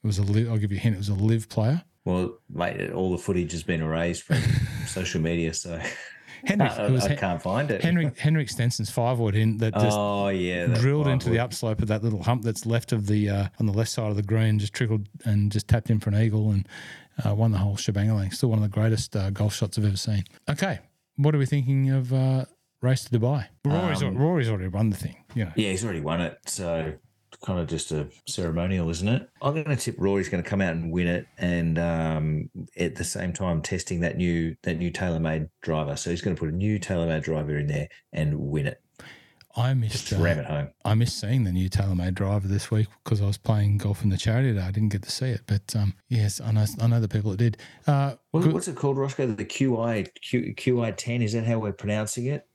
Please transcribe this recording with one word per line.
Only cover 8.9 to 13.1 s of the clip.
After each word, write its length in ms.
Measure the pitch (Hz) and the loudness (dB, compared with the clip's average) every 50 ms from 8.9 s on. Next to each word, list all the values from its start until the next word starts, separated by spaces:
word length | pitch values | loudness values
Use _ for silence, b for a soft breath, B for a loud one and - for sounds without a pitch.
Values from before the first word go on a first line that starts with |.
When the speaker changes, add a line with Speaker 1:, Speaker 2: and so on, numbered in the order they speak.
| - 123 117 120 131 120 | 0 0 2 2 2 2
Speaker 1:
wood 160 | 117 104 98 | 2 2 2
in 220 | 110 110 110 107 107 | 4 2 2 2 2
that 160 | 117 110 - | 0 0 2
just 200 | 104 104 107 104 | 2 2 4 4
Speaker 2:
Oh, 340 | 104 104 104 101 101 101 101 | 2 0 0 0 0 0 0
yeah, 360 | 98 92 90 87 90 87 87 | 0 0 0 0 0 0 0
that 140 | 120 117 113 | 2 2 4
Speaker 1:
drilled 260 | 123 135 143 151 147 | 4 4 4 2 2
Speaker 2:
five 80 | 139 131 | 2 2
Speaker 1:
into 120 | 131 - | 2 2
the 60 | 120 117 | 2 2
Speaker 2:
wood. 80 | 117 | 2
Speaker 1:
upslope 420 | 123 120 - - - 113 110 107 117 | 0 -2 -4 -4 -2 -2 0 0 0
of 40 | 107 | 0
that 140 | 107 107 107 | 0 0 2
little 200 | 117 107 98 85 | 0 0 2 2
hump 180 | 117 123 123 | 2 2 2
that's 240 | 107 117 107 - - | 0 -4 -4 -4 -2
left 260 | 113 117 120 - - 123 | 0 0 0 0 0 -2
of 120 | 110 104 | 0 2
the, 240 | 101 | 2